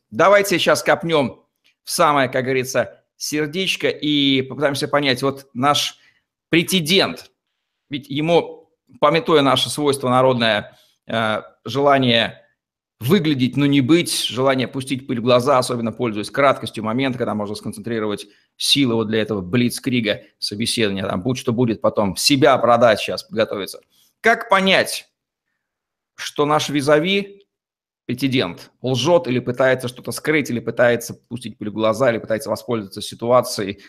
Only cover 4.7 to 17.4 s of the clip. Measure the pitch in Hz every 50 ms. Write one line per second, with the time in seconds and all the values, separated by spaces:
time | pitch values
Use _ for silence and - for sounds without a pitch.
4.7 | 139 127 151 135 - 143 147 139 127 123 139 139 135 135 - _ _ 120 131 147
5.7 | 143 139 - - - _ _ _ _ _ _ _ _ _ _ _ - 165 170 -
6.7 | 185 190 156 143 190 185 143 98 82 - - - _ _ _ _ _ _ _ _
7.7 | _ _ _ _ 143 131 - - 147 147 156 165 170 160 - - - - _ _
8.7 | _ _ _ _ _ - - 147 160 165 165 - 165 151 139 135 131 127 - 127
9.7 | - - 147 143 135 139 - 123 123 127 131 131 127 120 117 113 107 104 - -
10.7 | - _ _ _ _ _ _ - 113 113 113 107 107 104 - - _ _ _ 120
11.7 | 117 139 139 143 139 135 131 123 117 117 110 98 - - _ _ _ _ _ _
12.7 | _ _ _ _ _ _ 107 123 185 208 151 156 147 127 131 123 - 135 143 143
13.7 | 143 143 131 117 160 175 170 - - - - - 101 120 131 139 135 131 120 104
14.7 | - 139 127 - 143 127 - - 139 117 107 123 123 123 120 143 139 127 123 -
15.7 | 123 120 113 113 107 - 127 117 104 107 101 - - 139 139 135 127 - - 110
16.7 | - 113 104 107 113 127 135 135 120 - 117 110 101 107